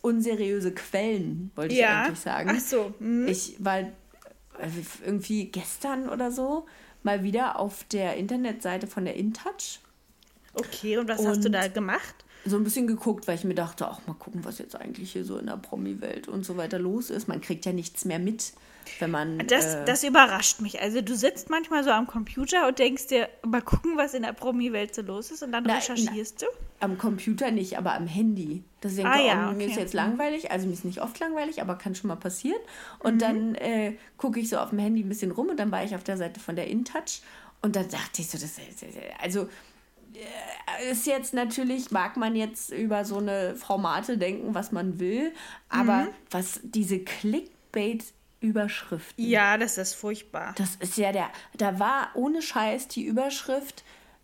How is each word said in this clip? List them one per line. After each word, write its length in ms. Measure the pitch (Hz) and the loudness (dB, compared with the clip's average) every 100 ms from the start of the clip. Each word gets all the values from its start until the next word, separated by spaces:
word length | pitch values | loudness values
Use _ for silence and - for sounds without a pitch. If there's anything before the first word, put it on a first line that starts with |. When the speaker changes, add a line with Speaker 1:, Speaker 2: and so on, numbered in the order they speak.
Speaker 1:
unseriöse 720 | 240 233 226 214 196 202 185 | 2 2 2 2 2 2 0
Quellen, 760 | 185 - 196 220 214 160 160 185 - | -4 -2 0 2 0 0 -4 -6 -4
wollte 180 | 220 247 | 0 6
ich 60 | |
Speaker 2:
Ja. 220 | 226 208 | 6 6
Speaker 1:
eigentlich 160 | 269 - | 2 0
sagen. 320 | - - 175 233 | -2 -2 2 0
Speaker 2:
Ach 40 | |
so, 340 | 262 247 202 208 | 2 2 0 -2
mhm. 280 | 220 240 254 | 0 2 2
Speaker 1:
Ich 280 | - - - | 0 -4 -4
war, 200 | 196 190 | 0 0
äh, 80 | 220 - - - - - - - 165 170 160 - - | -2 -8 -20 -20 -20 -20 -20 -10 -8 -6 -8 -8 -2
irgendwie 400 | 202 190 214 190 | -2 0 -2 -2
gestern 640 | 185 - - 277 262 262 | -6 -8 -6 -4 -2 -2
oder 220 | 247 247 | -2 -2
so 340 | 247 262 302 320 - - - | 0 0 -2 -4 -18 -20 -4
mal 200 | 208 202 | 0 2
wieder 360 | 190 220 254 - | 2 2 2 0
auf 240 | 202 - - | -4 -4 -4
der 320 | 208 185 - | 0 0 0
Internetseite 680 | 196 247 254 214 180 185 214 | -2 0 -2 -2 -4 -2 -4
von 180 | - 180 | -4 -4
der 100 | - | -2
InTouch. 640 | 214 220 381 392 - - _ _ _ _ _ _ - | -2 -2 -6 -6 -8 -10 _ _ _ _ _ _ -12
Speaker 2:
Okay, 440 | - 233 - 214 214 | -6 -6 -4 -2 0
und 100 | 233 | 0
was 180 | 220 214 | 2 2
hast 180 | 208 | 4
du 40 | 214 | 4
Speaker 1:
Und 60 | |
Speaker 2:
da 140 | 196 190 | 4 2
gemacht? 480 | 214 196 - - - - - 196 | 0 -2 -2 -4 -16 -20 -8 0
Speaker 1:
so 100 | 202 | 2
ein 80 | |
bisschen 240 | 214 262 240 | 2 2 0
geguckt, 400 | 220 233 202 - | 0 0 -2 -2
weil 80 | 170 | -2
ich 80 | |
mir 100 | 185 | 0
dachte, 340 | 175 165 - 165 | 0 -2 -4 -6
ach, 120 | - - | -6 -12
mal 60 | |
gucken, 300 | 160 - 175 - | -12 -10 -8 -8
was 140 | - | -10
jetzt 160 | - - | -12 -12
eigentlich 360 | - - 190 | -12 -10 -8
hier 140 | - 90 | -6 -6
so 120 | - | -6
in 80 | - | -6
der 100 | - | -8
Promi-Welt 680 | - - 190 196 - - - | -8 -6 -4 -4 -6 -8 -8
und 180 | 196 190 | -6 -6
so 120 | 180 | -4
weiter 220 | 165 185 | -4 -2
los 300 | 180 220 247 | -2 -2 -4
ist. 180 | - 226 | -6 -4
Man 140 | 156 | -6
kriegt 240 | - 165 185 | -4 -4 -2
ja 80 | |
nichts 320 | 180 165 - 185 | -2 -4 -6 -2
mehr 120 | 165 | 0
mit, 360 | 185 226 - - - - - - | -2 -2 -6 -10 -20 -20 -14 -4
wenn 120 | 170 | 0
man, 340 | 151 156 160 - | 0 0 -2 4
Speaker 2:
Das, 280 | 262 160 156 | 4 4 0
Speaker 1:
äh, 100 | 147 | 2
Speaker 2:
das 180 | 262 285 | 2 6
überrascht 560 | 262 254 190 - - | 10 10 8 2 2
mich. 200 | 208 202 | -2 0
Also 200 | 202 233 | 0 0
du 140 | 202 240 | 0 4
sitzt 340 | 262 - - | 2 2 0
manchmal 340 | 320 330 311 | 0 2 2
so 80 | 277 | 4
am 160 | 220 240 | 4 4
Computer 580 | 233 214 - 269 359 277 | -2 -4 -4 2 4 4
und 120 | 262 | 6
denkst 280 | 254 262 - | 4 4 2
dir, 200 | 262 226 - 226 | 2 2 -4 0
mal 160 | 240 | 0
gucken, 360 | 233 - 330 311 | 4 4 4 2
was 160 | 285 | 2
in 100 | 262 | 2
der 80 | 226 | -4
Promi-Welt 640 | 220 247 247 240 214 208 - | -2 0 0 2 0 -2 -4
so 60 | |
los 300 | 196 196 240 | -6 -6 -8
ist 120 | 311 | -8
und 80 | 277 | -4
dann 140 | 233 233 | 0 2
Speaker 1:
Na, 80 | 220 | 2
Speaker 2:
recherchierst 640 | - 233 220 214 226 - | 2 0 0 0 -6 -4
Speaker 1:
na, 60 | 466 | -6
Speaker 2:
du? 380 | - - - 196 | -4 -8 -2 -2
Speaker 1:
am 120 | 185 | 0
Computer 540 | 220 196 - 214 262 | 0 0 0 0 2
nicht, 260 | 220 185 - | 0 0 -2
aber 160 | 180 | 0
am 140 | 123 170 | 0 0
Handy. 560 | 175 220 202 156 170 - - | 2 2 2 -2 -6 -10 -8
Deswegen 260 | 202 190 214 | -4 0 4
Speaker 2:
Ah, 100 | 277 | 6
Speaker 1:
denke 100 | 262 | 6
ich, 60 | |
Speaker 2:
ja, 160 | 185 185 | 6 2
Speaker 1:
oh, 40 | |
mir 120 | 202 202 | 0 0
ist 60 | |
Speaker 2:
okay. 80 | 220 | 0
Speaker 1:
jetzt 120 | 180 | 0
langweilig. 560 | 180 175 240 294 302 - | 0 2 2 0 -2 -2
Also 160 | 190 190 | -2 0
mir 80 | |
ist 120 | 180 180 | -2 -4
nicht 160 | 185 | -4
oft 180 | 233 - | -6 -4
langweilig, 420 | 330 311 294 311 | -2 -2 -2 -4
aber 140 | 185 180 | -4 -4
kann 180 | 196 | -4
schon 140 | 185 214 | -4 -4
mal 80 | 165 | -4
passieren. 440 | 185 - 269 440 - - - - | -6 -4 -2 -2 -4 -16 -16 -4
Und 160 | - 226 | 2 4
Speaker 2:
Mhm. 40 | |
Speaker 1:
dann, 360 | 226 220 226 226 | 4 2 0 0
äh, 420 | - 220 208 214 - - | 0 0 0 -4 -14 -6
gucke 220 | 262 226 | -2 0
ich 80 | 226 | 0
so 80 | - | 0
auf 120 | - | 0
dem 100 | 208 | 0
Handy 240 | 208 226 | 2 2
ein 60 | 196 | 0
bisschen 220 | 208 185 | -2 -2
rum 180 | 180 330 | 0 -2
und 100 | 311 | 0
dann 120 | 240 | 2
war 120 | 185 | 2
ich 100 | 214 | 0
auf 120 | 180 190 | -4 -4
der 100 | 190 | -2
Seite 220 | 170 175 | -2 -6
von 160 | - 170 | -6 -4
der 120 | - | -2
InTouch 540 | 220 247 311 - - - - - - | -2 -2 -4 -6 -10 -12 -20 -20 -2
und 140 | 214 196 | 0 2
dann 140 | 185 | 0
dachte 320 | 151 - - | -4 -6 -6
ich 80 | 165 | -6
so, 80 | 160 | -6
das, 140 | 151 - - - - - - - | -8 -10 -16 -16 -14 -14 -12 -6
also, 280 | 180 196 190 - - - _ _ - | -2 0 -2 -6 -20 -20 _ _ -20
äh, 760 | 220 220 - - - - 175 254 | -16 -14 -12 -12 -10 -6 -4 -2
ist 140 | 247 294 | 0 2
jetzt 260 | 269 262 | 0 0
natürlich, 580 | 254 240 233 254 254 254 | -2 0 0 0 0 0
mag 260 | 196 185 - | 0 2 0
man 180 | 220 220 | 0 2
jetzt 360 | 220 220 - | 0 -4 -8
über 320 | 147 220 208 208 | -2 0 2 0
so 120 | 202 | 0
eine 380 | 208 196 185 247 | 0 0 0 -2
Formate 640 | - 196 180 156 226 233 | -2 0 2 0 0 0
denken, 360 | 180 202 - 190 | 0 -2 -2 -2
was 160 | 208 | -2
man 280 | 180 185 170 | -2 -2 0
will, 320 | 180 226 320 320 - - - | 0 0 0 -4 -14 -16 -4
aber 340 | - 226 233 | 2 6 6
Speaker 2:
Mhm. 40 | 339 - - | 4 -4 -6
Speaker 1:
was 280 | 180 185 - | -4 -2 -6
diese 360 | 240 220 185 190 | -4 0 2 0
Clickbait-Überschriften. 2250 | 185 - 208 277 - - _ 220 208 226 - _ _ - 220 214 208 - - 165 - - | -2 -2 0 0 -2 -16 _ -2 0 -2 -6 _ _ -2 2 2 2 -2 -6 -6 -6 -4
Speaker 2:
Ja, 340 | 233 226 202 214 | 2 6 6 6
das 200 | 233 - | 2 0
ist 160 | 185 - | -4 -4
furchtbar. 580 | 208 214 - 160 - 196 | -6 -6 -6 -8 -6 -2
Speaker 1:
Das 180 | 185 - | -2 -2
ist 180 | 185 220 | -4 2
ja 140 | 202 | 2
der, 180 | 196 - - - - | 2 -2 -6 -12 0
da 220 | 202 185 | 0 4
war 300 | 226 277 - - | 2 2 0 0
ohne 260 | 262 320 | 0 0
Scheiß 460 | 320 240 220 240 - | 0 0 0 0 -4
die 180 | - - | -6 0
Überschrift, 800 | 220 269 277 - 269 277 - - - - - | 0 0 -2 -2 -2 -2 -14 -20 -20 -20 -20